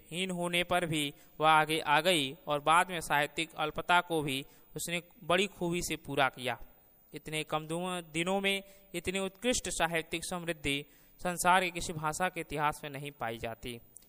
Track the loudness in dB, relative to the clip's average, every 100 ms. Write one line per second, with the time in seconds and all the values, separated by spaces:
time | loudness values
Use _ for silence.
0 | -10 -6 -4 -2 0 0 2 2 2 0
1 | -2 -6 -14 0 6 6 6 2 2 4
2 | 4 2 0 -4 -4 -2 4 4 4 0
3 | 0 0 0 -2 -6 -4 -6 -4 2 2
4 | 4 0 0 -4 -6 -16 -16 -10 -6 -6
5 | -8 -10 0 2 2 -2 -2 -2 -2 -6
6 | -4 0 0 0 -6 -6 -8 -20 _ _
7 | _ -14 -6 -6 -2 -2 -2 -4 -2 -6
8 | -6 -2 0 2 2 0 -4 -20 -10 -8
9 | -4 -4 -4 -4 0 0 -2 -2 0 0
10 | -2 -6 -6 -6 -4 -4 -2 -2 -4 -18
11 | _ -8 -6 0 4 4 4 -4 -6 -4
12 | -4 -2 -2 -4 -6 -2 -2 -2 -8 -10
13 | -12 -8 -6 -6 -8 -8 -10 -12 -14 -20